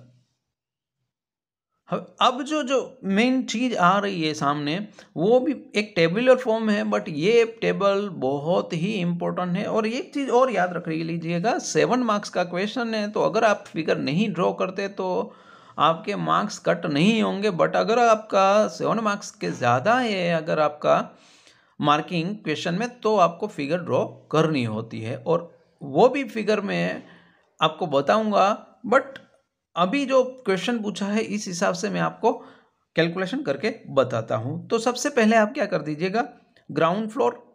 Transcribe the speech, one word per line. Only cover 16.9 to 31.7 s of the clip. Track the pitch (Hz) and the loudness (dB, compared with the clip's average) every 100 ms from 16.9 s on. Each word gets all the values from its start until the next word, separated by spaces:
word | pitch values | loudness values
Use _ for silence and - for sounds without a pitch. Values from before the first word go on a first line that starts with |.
| 143 190 226 | 2 2 2
होंगे। | 196 190 214 | 0 0 -2
But | 165 165 185 | 0 0 2
अगर | 185 240 | 2 4
आपका | 233 214 - 202 190 208 208 | 4 4 2 2 4 4 2
सेवन | - 143 208 | 0 -2 0
मार्क्स | 214 202 - | -2 -4 -8
के | - 175 | -8 -8
ज़्यादा | 160 123 127 180 247 | -2 2 2 4 2
है, | 233 190 175 | 2 0 0
अगर | 165 156 160 | 0 0 0
आपका | 151 151 151 156 240 - _ _ _ _ _ - | 0 0 2 2 0 -10 _ _ _ _ _ -2
मार्किंग | 147 151 156 175 170 214 | 2 2 2 -4 -4 -6
क्वेश्चन | 160 147 180 180 | -6 -4 -2 -4
में, | 240 - | -6 -4
तो | 214 208 | 0 4
आपको | 170 - 214 | 2 0 -10
फिगर | - 139 175 | -6 -4 -4
ड्रॉ | 120 127 214 - - | -2 -2 -2 -8 -2
करनी | 151 160 143 117 | 0 2 0 -2
होती | 107 117 113 | -4 -8 -10
है, | 110 147 | -10 -6
और | 170 160 - _ _ _ | -2 -2 -4 _ _ _
वो | 143 143 247 | -4 4 4
भी | 277 233 | 4 -6
फिगर | 220 208 208 | -4 -2 -2
मैं | 196 175 175 - - - _ _ _ - | -2 -2 -4 -6 -14 -20 _ _ _ -2
आपको | 156 - - | -2 0 -2
बताऊँगा। | 139 170 214 214 196 190 226 - _ 202 | 0 2 2 2 2 2 0 -8 _ 0
But | 262 269 - - _ _ _ _ 165 | 0 0 -10 -20 _ _ _ _ -2
अभी | 190 277 262 | 0 0 2
जो | 262 254 - - | 2 2 -2 -2
क्वेश्चन | 190 247 233 | -2 0 -2
पूछा | 208 175 202 | -4 -6 -2
है, | 214 | -2
इस | - 208 202 | -2 -6 -6
हिसाब | 175 196 | -2 -2